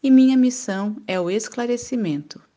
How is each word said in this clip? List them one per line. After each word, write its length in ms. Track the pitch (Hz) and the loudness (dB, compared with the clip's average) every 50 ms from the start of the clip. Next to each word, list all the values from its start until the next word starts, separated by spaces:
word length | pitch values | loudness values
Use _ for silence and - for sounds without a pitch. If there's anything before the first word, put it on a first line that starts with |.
e 120 | - 269 262 | 4 6 6
minha 240 | 262 262 262 262 | 6 6 6 4
missão 600 | 262 254 254 247 - - - 190 190 202 208 214 - - - | 4 2 2 0 -4 -8 -8 -6 -4 -4 -6 -8 -8 -8 -6
é 100 | 185 185 | -4 -4
o 100 | 180 170 | -2 -2
esclarecimento. 1120 | 190 214 220 - - - 240 240 240 240 240 - 269 240 214 170 147 143 147 - - - _ _ _ | -4 -4 -6 -8 -8 -8 -4 -4 -4 -6 -6 -6 -6 -4 -4 -4 -4 -6 -8 -12 -20 -20 _ _ _